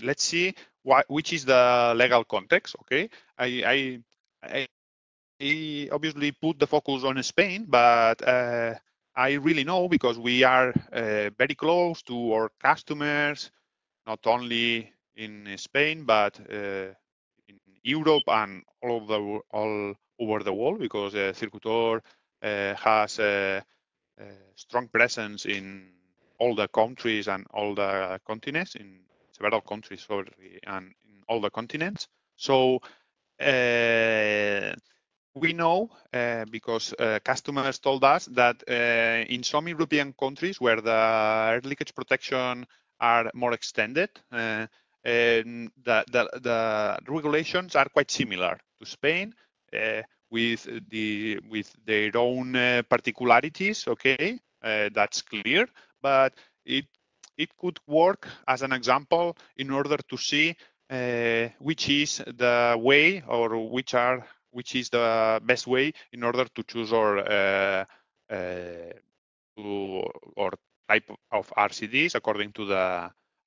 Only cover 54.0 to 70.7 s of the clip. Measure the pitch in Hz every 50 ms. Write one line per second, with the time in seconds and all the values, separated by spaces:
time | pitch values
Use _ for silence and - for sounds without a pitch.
54 | - 135 135 123 151 202 254 247 _ _ _ _ - 113 107 107 104 104 104 107
55 | 104 104 - - - - - 107 98 113 143 185 240 254 _ - - _ _ _
56 | - 139 139 135 135 131 - _ - _ _ _ _ - 131 135 143 - _ _
57 | _ _ _ _ - - _ - 156 - _ _ - 180 - - _ - 147 160
58 | 170 185 196 - - - - - - - 131 127 135 135 131 127 117 127 131 139
59 | 143 - 165 170 175 170 170 _ - _ _ - 135 135 135 139 139 139 151 139
60 | - - 131 127 - - 143 147 156 165 170 _ - _ _ _ _ - 135 127
61 | 123 123 120 117 117 117 117 117 117 117 - - 135 147 160 - - 143 143 143
62 | 147 147 - - - - 123 120 123 120 120 120 120 120 117 113 113 131 139 147
63 | 151 175 196 185 135 123 120 117 117 113 113 113 113 113 120 127 - - - 123
64 | 120 123 127 127 120 - - _ _ _ - 123 120 - - 127 120 - - 120
65 | 117 113 113 113 110 110 110 110 110 113 123 120 - 120 127 127 139 156 - -
66 | - _ - 120 120 120 120 123 127 - - - 110 - - 117 113 107 117 113
67 | 107 107 101 98 98 - 104 101 98 98 98 98 98 98 98 95 98 - _ _
68 | _ _ _ _ _ - 110 95 90 90 90 90 87 87 85 85 85 85 - -
69 | _ _ _ _ _ _ _ _ _ _ _ 107 104 104 101 101 98 95 95 92
70 | - - - - - - - - 104 92 - - _ _